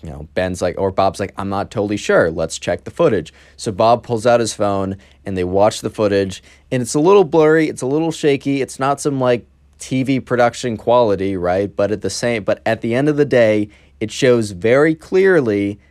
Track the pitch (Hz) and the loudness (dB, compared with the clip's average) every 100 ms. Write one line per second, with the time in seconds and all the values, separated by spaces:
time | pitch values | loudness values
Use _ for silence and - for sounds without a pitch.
0 | 82 71 80 - 92 87 92 - 95 95 | -16 -14 -10 -6 -4 -2 -4 -2 -4 0
1 | 95 85 101 - 98 98 92 117 104 104 | 0 -2 -8 -8 -8 -6 -6 -4 -4 -4
2 | - 202 90 82 82 - - 87 - - | 0 2 2 0 -6 -6 -6 -6 -6 -2
3 | 165 104 76 - - - - 92 113 120 | 0 0 -4 -14 -20 -12 -6 0 2 2
4 | - 117 120 120 113 - 101 98 98 95 | 0 -2 2 2 2 -2 -2 -2 -4 -6
5 | - _ - 95 90 95 104 - 113 110 | -14 _ -10 -6 -2 2 2 0 -6 -2
6 | 107 101 98 95 - _ - 131 120 151 | 0 0 -2 -6 -18 _ -6 -6 -2 0
7 | 160 202 170 160 156 160 156 - 127 147 | 4 4 4 4 4 4 2 -2 -4 -2
8 | 165 156 151 139 143 139 123 - 135 139 | -4 -2 0 0 0 -2 -4 -4 -2 -2
9 | 151 135 127 120 - _ _ - - 131 | -2 0 0 0 -2 _ _ -18 -6 -4
10 | 131 131 120 123 120 117 127 107 - 120 | 0 -2 -2 0 0 0 -6 -4 2 4
11 | 117 98 95 95 87 92 101 - 101 104 | 4 0 -2 -2 -2 0 -2 -2 -2 -2
12 | 98 - 123 113 98 104 - 113 117 120 | -6 -4 -4 -2 -2 -4 -2 -4 -2 0
13 | 147 147 143 123 113 107 104 - _ - | 0 2 2 4 4 2 -2 -8 _ -10
14 | 110 - 131 120 107 92 110 127 160 160 | -8 0 2 2 0 -2 2 4 2 0
15 | - 190 196 175 120 104 101 101 _ | -2 2 4 4 2 0 -2 -6 _